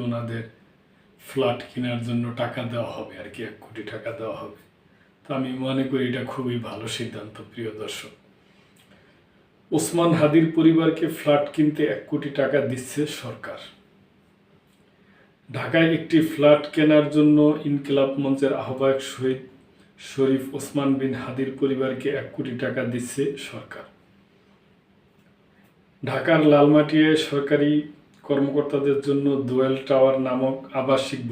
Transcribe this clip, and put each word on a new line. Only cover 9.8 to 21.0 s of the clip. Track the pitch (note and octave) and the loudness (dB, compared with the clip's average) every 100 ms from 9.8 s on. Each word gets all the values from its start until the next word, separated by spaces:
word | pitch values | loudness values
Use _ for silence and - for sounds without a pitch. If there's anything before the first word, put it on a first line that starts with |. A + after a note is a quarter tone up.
| - E3+ E3+ D#3 | 0 2 2 4
হাদির | D3+ D#3+ D#3+ E3 | 4 4 4 4
পরিবারকে | D#3+ D#3+ D#3+ - E3 - | 4 6 2 0 -4 -2
ফ্ল্যাট | D3 C#3+ C#3+ | 2 2 2
কিনতে | - D3+ D3 D3 | 2 0 2 -2
এক | - - | -2 -6
কোটি | D3 C#3+ - | -6 -4 -2
টাকা | C3 C#3+ B2 | 2 2 0
দিচ্ছে | B2 - D3 D3+ - | -4 -8 -4 -4 -6
সরকার। | A#2 - - - - - _ _ _ _ _ _ _ _ _ _ _ _ _ _ _ _ - A#2+ | -12 -12 -14 -14 -18 -20 _ _ _ _ _ _ _ _ _ _ _ _ _ _ _ _ -12 -10
ঢাকায় | - E3 E3 D#3+ | 0 2 4 2
একটি | - D#3+ - | 2 2 2
ফ্ল্যাট | - D3 D3 - | 4 6 6 4
কেনার | D#3+ D3+ D3+ D3 D3+ | 2 6 6 4 4
জন্য | D3+ D3 D3+ D3+ D3 | 6 6 6 4 -2
ইনকিলাব | C#3+ C#3 C#3 C3+ C#3 | -4 0 2 2 0
মঞ্চের | C3+ C3+ C3+ - | -2 0 0 0
আহ্বায়ক | A#2+ B2+ C3+ C3+ - | -6 0 0 0 -4
শহীদ | - C3 C3 - - _ _ _ _ | -4 -4 -4 -8 -20 _ _ _ _
শরীফ | - - C3+ C3+ - C3+ | -12 0 2 2 -2 -10
ওসমান | - C#3+ C#3 C3 | -4 -2 0 0